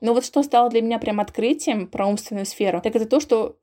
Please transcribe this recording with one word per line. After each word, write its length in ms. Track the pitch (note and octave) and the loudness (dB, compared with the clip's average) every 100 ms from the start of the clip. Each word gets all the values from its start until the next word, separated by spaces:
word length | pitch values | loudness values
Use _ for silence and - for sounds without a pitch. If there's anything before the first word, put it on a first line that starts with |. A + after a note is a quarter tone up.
Но 120 | A3 | 0
вот 120 | A#3 B3+ | 0 2
что 180 | C#4+ | 0
стало 260 | C#4+ A#3+ A#3+ | 4 4 4
для 120 | A3+ | 2
меня 160 | A3+ A3+ | 0 -2
прям 220 | A3 G#3 | -2 -2
открытием 680 | G#3 - A3+ D4+ - A3 F3+ | -4 -2 0 0 -2 -4 -4
про 200 | - G3+ | -2 -2
умственную 380 | G#3 - G3+ G3 | -2 -6 -8 -8
сферу, 360 | - G3 F3 | -2 -2 0
так 140 | A3 A3 | -2 -2
это 100 | A3 | 2
то, 140 | C#4 | 0
что 380 | D4 A3+ - - | 2 0 0 -8